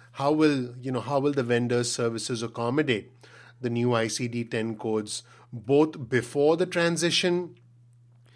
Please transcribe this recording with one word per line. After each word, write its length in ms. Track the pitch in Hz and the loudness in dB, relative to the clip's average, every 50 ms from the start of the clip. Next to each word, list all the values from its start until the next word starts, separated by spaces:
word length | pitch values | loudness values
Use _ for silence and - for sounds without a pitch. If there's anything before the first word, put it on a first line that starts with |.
| - - | -18 -16
How 180 | - - 139 143 | -8 -2 0 0
will, 460 | 151 156 156 151 143 131 123 123 123 127 | 4 4 4 4 4 2 -2 -6 -10 -10
you 120 | 123 135 | -6 -4
know, 80 | 131 120 | -4 -4
how 180 | 104 131 143 135 | -2 0 0 2
will 140 | 139 147 | 2 2
the 100 | 139 139 | 0 0
vendor's 480 | 120 120 120 117 120 120 123 120 120 120 | 0 2 2 2 2 2 2 0 0 -2
services 500 | - - 120 117 113 110 - - 123 110 | -2 -2 -2 -2 -2 -4 -6 -6 -4 -6
accommodate 680 | 117 117 - 120 117 120 131 156 151 139 117 98 - - - - - - - - - - - - | -6 -6 -6 -4 -2 0 0 0 2 2 0 -2 -2 -8 -18 -20 -20 -20 -20 -20 -20 -20 -12 -6
the 100 | 123 120 | -4 -2
new 240 | 117 117 120 123 120 | 0 2 2 2 2
I 120 | 113 113 | 2 2
C 220 | 110 - - 127 120 | 0 -2 -4 -4 -4
D 160 | 117 120 113 | -4 -6 -6
ten 320 | 117 123 113 110 113 107 | -4 -2 -2 -2 -2 -4
codes, 480 | 107 - 113 110 107 107 104 - - - - - - - - | -4 -4 -2 -2 -2 -2 -4 -10 -12 -12 -16 -20 -20 -18 -14
both 560 | 127 113 95 113 139 147 156 156 156 160 123 110 | -14 -10 -2 2 4 4 4 4 0 -8 -6 -2
before 480 | 131 117 - - - 143 143 156 170 | -2 -2 -2 -2 0 2 4 4 4
the 100 | 165 180 | 2 0
transition 880 | 180 - 175 170 170 170 151 170 170 175 - - 180 175 180 175 165 - - - - _ _ _ _ _ _ _ _ _ _ _ - _ | -2 0 0 2 2 2 0 0 0 2 2 2 2 0 0 -2 -6 -12 -20 -20 -20 _ _ _ _ _ _ _ _ _ _ _ -20 _